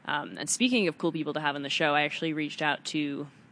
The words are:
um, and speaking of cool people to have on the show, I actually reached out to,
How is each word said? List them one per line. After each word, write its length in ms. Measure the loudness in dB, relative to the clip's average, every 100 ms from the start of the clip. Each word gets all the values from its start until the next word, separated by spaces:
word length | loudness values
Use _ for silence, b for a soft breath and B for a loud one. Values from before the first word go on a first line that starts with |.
| -4
um, 300 | -4 -4 -6
and 100 | -4
speaking 380 | 2 4 4 2
of 120 | 2
cool 120 | -2
people 220 | 0 -2
to 60 | -2
have 160 | -2 -2
on 60 |
the 60 | -2
show, 260 | 2 4
I 80 | 4
actually 300 | 2 0 -2
reached 300 | -2 -4 0
out 220 | 0 0 -2
to, 400 | -2 -2 -4 -8 B B